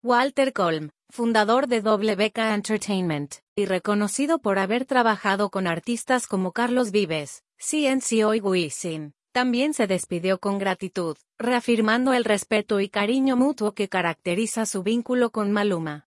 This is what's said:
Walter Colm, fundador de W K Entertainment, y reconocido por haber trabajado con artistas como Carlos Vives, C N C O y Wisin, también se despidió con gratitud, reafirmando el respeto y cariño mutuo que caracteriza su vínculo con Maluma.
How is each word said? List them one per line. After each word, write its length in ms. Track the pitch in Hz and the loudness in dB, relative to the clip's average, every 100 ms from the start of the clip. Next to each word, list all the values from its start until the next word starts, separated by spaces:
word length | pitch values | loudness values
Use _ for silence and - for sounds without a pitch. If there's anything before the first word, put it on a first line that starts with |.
Walter 480 | 233 240 269 277 269 | 4 2 2 2 0
Colm, 380 | 262 175 156 151 _ _ | 2 0 0 -6 _ _
fundador 560 | - 233 220 208 247 269 | -4 2 2 4 2 2
de 160 | 240 | 0
W 480 | 208 208 220 190 214 | 2 2 0 0 0
K 240 | 226 220 | 0 -2
Entertainment, 800 | 208 208 214 - 190 180 147 143 - _ - | -2 -2 -4 -2 -2 0 -2 -6 -12 _ -4
y 80 | |
reconocido 760 | 190 185 208 208 208 - 285 330 | -2 -2 0 0 0 -2 0 0
por 220 | 208 196 | 0 0
haber 240 | 196 233 | 0 -2
trabajado 680 | 262 262 226 208 202 196 202 | 0 2 2 2 0 0 0
con 160 | 196 185 | -2 -2
artistas 640 | 165 - 233 - 254 - | -2 -4 -6 0 -2 0
como 240 | 190 185 | -2 -2
Carlos 400 | - 240 247 233 | -2 0 0 2
Vives, 500 | 202 175 156 143 - _ _ | 0 0 -4 -6 -14 _ _
C 300 | - 302 285 | -4 0 0
N 120 | 262 | 0
C 240 | - 220 | 0 2
O 80 | 214 | 2
y 80 | 220 | 2
Wisin, 720 | 196 185 156 - 180 160 147 _ _ | 2 0 -2 -6 -8 -8 -12 _ _
también 420 | 247 254 240 294 | -2 0 0 0
se 140 | 294 208 | 0 0
despidió 500 | 180 - 170 185 190 | 0 -2 -2 0 0
con 200 | 202 196 | -2 -2
gratitud, 580 | 196 185 185 - 165 147 _ _ | -2 -2 -4 -4 -4 -6 _ _
reafirmando 760 | 226 247 240 226 214 233 254 | -2 0 2 2 2 2 2
el 120 | 254 | 2
respeto 540 | 220 208 - 214 208 202 | 2 0 0 -2 0 -2
y 100 | 196 | 0
cariño 480 | 202 208 269 269 247 | -2 0 2 2 4
mutuo 360 | 269 302 208 | 2 2 -4
que 160 | 202 202 | -2 -2
caracteriza 760 | 190 170 160 185 175 226 - 220 | 0 -2 -2 -4 -2 -2 -2 -4
su 180 | 196 | -2
vínculo 460 | 185 233 233 247 240 | -2 -2 0 0 0
con 200 | 220 202 | 0 0
Maluma. 560 | 208 208 175 160 147 _ | 0 0 -2 -4 -10 _